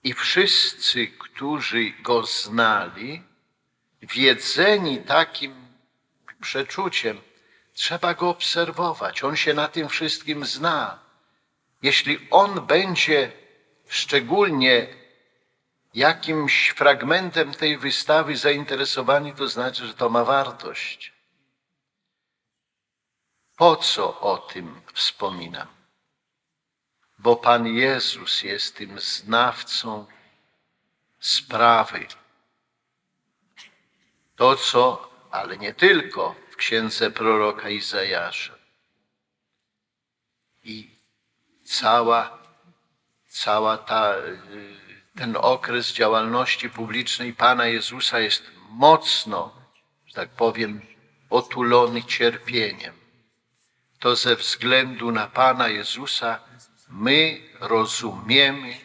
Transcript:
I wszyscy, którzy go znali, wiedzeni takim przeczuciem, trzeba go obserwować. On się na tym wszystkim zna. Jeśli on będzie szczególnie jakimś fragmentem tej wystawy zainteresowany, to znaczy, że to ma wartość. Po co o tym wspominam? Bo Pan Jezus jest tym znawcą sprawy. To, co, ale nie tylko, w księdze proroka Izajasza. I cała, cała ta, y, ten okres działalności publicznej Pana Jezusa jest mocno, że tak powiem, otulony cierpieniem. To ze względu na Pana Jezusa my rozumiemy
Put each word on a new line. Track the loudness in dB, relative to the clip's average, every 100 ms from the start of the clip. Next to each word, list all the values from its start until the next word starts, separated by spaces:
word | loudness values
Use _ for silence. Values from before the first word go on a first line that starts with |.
| -6
I |
wszyscy, | -4 0 2 4 2 0 -2 -2 -2 -4
którzy | -8 -18 -10 -6 -6 -2 -2 -2
go | -4 0 0 0
znali, | -6 -4 2 2 2 -2 -12 -14 -14 _ _ _ _ _ _ _ _
wiedzeni | -10 2 4 4 -2 2 4 4 0 -6
takim | 2 2 2 -4 -12 -14 -20 _ _ _ _ _ -20 -16
przeczuciem, | -8 -6 -4 -4 -4 -2 -4 -6 _ _ _ _ _
trzeba | -6 -4 -2 -2
go | 0 -2
obserwować. | -2 -2 -2 -2 -2 -4 -2 -6 -4
On | -4 0
się | 0
na | 0 -2
tym | -4 -4
wszystkim | -4 -4 -6 -6 -6
zna. | -6 -2 -2 -2 -4 -10 _ _ _ _ _ _ _ _
Jeśli | 0 0 0 -6 4
on | 6 6 0 2
będzie | 2 2 -2 2 2 0 -8 _ _ _ _ _
szczególnie | -8 -2 -2 0 2 2 4 4 4 2 -16 _ _ _ _ _ _ _ _ _
jakimś | 2 2 2 -2 -2 0 2 0
fragmentem | 4 4 4 2 0 0 -2 -2
tej | -2 -2 -2
wystawy | -4 -4 2 2 2 0
zainteresowany, | 0 0 -4 -4 -4 -2 2 0 0
to | -6 -6
znaczy, | -4 -6 -6 -12
że |
to | -4 0
ma | 2
wartość. | 2 0 0 -8 -12 -10 -12 -14 -18 _ _ _ _ _ _ _ _ _ _ _ _ _ _ _ _ _ _ _ _ _ _ _ _ _
Po | 6 6
co | 0 -2 -4 -2
o | -4 -4
tym | -6 -14 -14 -18 -14
wspominam? | -4 -4 -2 -8 -8 -14 -14 -16 _ _ _ _ _ _ _ _ _ _ _ _ _ _ _
Bo | 2 4
Pan | 4 4 2
Jezus | 0 0 0 -4 -6 -4 -4
jest | -4 -8 -8 -10
tym | -16 -12
znawcą | -8 -10 -2 0 0 -2 -8 -8 -8 -10 -14 -20 _ _ _ _ _ _ _ _ _ _
sprawy. | -4 -4 -2 4 6 6 2 -6 -12 -20 _ _ _ _ _ _ _ _ _ _ _ _ _ -20 -20 _ _ _ _ _ _ 4
To, | 4 6
co, | 2 4 4 2 -14 _ _
ale | -8 -8 -8
nie | -10
tylko, | 4 4 4 0 -6 -6 -6 -20
w | -6
księdze | -2 -2 -2 -2 -2
proroka | 0 2 4 2 -2 -8
Izajasza. | -8 -4 -4 -2 -2 -4 -8 -12 -16 _ _ _ _ _ _ _ _ _ _ _ _ _ _ _ _ _ _ _ _
I | -18 -18 -18 _ _ _ _ _ _ _
cała, | -6 0 4 4 6 2 0 -12 -20 _ _ _ _ _ _ _ _
cała | -6 0 2 2 -2
ta, | -2 0 0 0
y, | -6 -14 -16 -20 -20 -20 -20 -20 _
ten | -10 -6 0
okres | 2 0 -2 -4 -4
działalności | 0 2 2 0 -2 0 -2 -6
publicznej | -10 -8 -6 -6 -6 -8
Pana | 2 2 4 2
Jezusa | 0 -4 -2 -2 0
jest | 0 -2 -6 -20 -20
mocno, | 4 6 6 2 -2 -2 -6 -8 -14 _ _ _ _ _
że |
tak | -12 -12
powiem, | 0 0 0 -6 -6 -16 _ _ _ _
otulony | -2 -2 -4 4 4 4 0
cierpieniem. | -6 0 0 0 -6 -4 -4 -6 -16 -18 _ _ _ _ _ _ _ _ _ _
To | 0 0
ze | 2 0
względu | 0 -4 2 2 2 -4 -4
na | -4 -4
Pana | 2 4 4 -2
Jezusa | -2 -6 -8 -6 -4 -4 -6 -12 -20 -20 _ _
my | -4 2 4 4 -2 -16 -14
rozumiemy | 0 0 0 -4 -6 -8 2 4 4 0 -12 -16